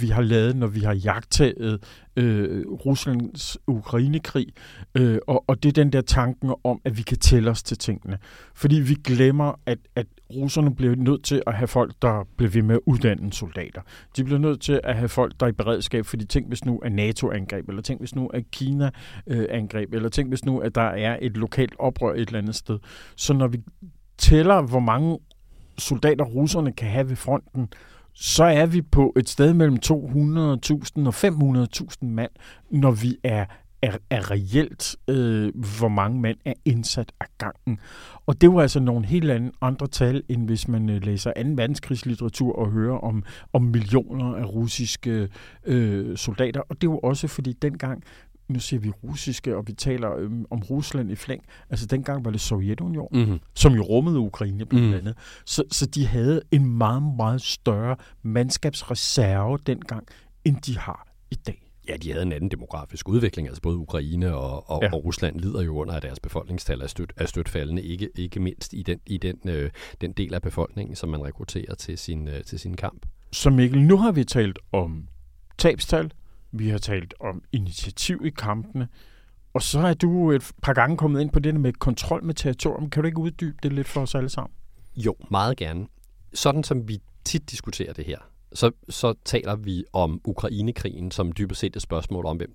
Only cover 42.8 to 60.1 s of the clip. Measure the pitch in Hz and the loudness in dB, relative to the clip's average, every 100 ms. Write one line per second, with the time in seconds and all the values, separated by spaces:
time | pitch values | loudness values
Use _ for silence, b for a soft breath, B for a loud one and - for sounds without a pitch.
42.8 | 110 127 113 107 98 B B 123 120 117 | 0 0 -2 -4 -6 B B 2 2 2
43.8 | 104 127 - 131 123 110 110 107 117 - | 2 2 2 -4 -4 -4 -4 -2 -4 -4
44.8 | 117 - 123 113 101 B B B - 127 | -6 -6 -4 -2 -4 B B B -2 2
45.8 | 110 98 101 92 - 104 127 139 - - | 2 0 -2 -4 -6 -2 -2 -2 -8 -2
46.8 | 170 160 127 143 151 - 127 120 147 160 | 0 0 0 -2 -4 -4 -6 -2 -4 -4
47.8 | 131 131 B B B - - 127 - 131 | -8 -8 B B B -20 -6 -6 -2 -4
48.8 | 107 101 117 143 - 127 131 101 107 104 | -4 -6 -10 -8 -6 -6 -4 -6 -6 -4
49.8 | 135 127 110 65 101 117 110 117 98 135 | -2 -2 -2 -4 -6 -6 -6 -8 -4 -6
50.8 | 147 143 107 104 - 127 - B B 123 | -4 -4 -4 -6 -8 -10 -12 B B -6
51.8 | 110 135 135 139 113 104 - 104 98 107 | -2 -4 -2 -4 -4 -4 -2 -2 -2 -2
52.8 | 175 160 - 127 110 87 - - 151 120 | -4 -6 -2 2 2 0 -6 6 6 6
53.8 | 92 113 160 156 107 - 104 98 110 123 | 4 2 4 2 0 -2 -6 -4 2 4
54.8 | 117 95 98 113 B B - - - - | 4 2 -4 -8 B B -6 -4 -2 0
55.8 | 143 147 135 123 120 156 - 143 135 117 | -2 0 2 2 2 0 2 4 4 2
56.8 | 110 127 147 123 110 127 - - - 104 | 2 2 -2 0 0 0 -4 -4 0 0
57.8 | 117 131 B B 113 113 127 - 151 143 | -2 -4 B B -2 0 0 -2 -4 -6
58.8 | - 120 - - 104 98 104 143 - 127 | -8 -4 -2 2 2 2 0 -2 -2 -4
59.8 | - 110 - | -6 -12 -12